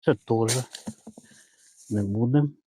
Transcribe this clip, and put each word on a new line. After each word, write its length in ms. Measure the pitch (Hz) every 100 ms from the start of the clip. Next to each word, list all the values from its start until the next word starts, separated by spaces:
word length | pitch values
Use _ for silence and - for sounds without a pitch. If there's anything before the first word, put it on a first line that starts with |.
Це 140 | -
теж 440 | 147 - 113 113 127 123 - - - - - - - _ _ - - -
не 120 | 104
будем. 540 | 101 104 117 143 151 - _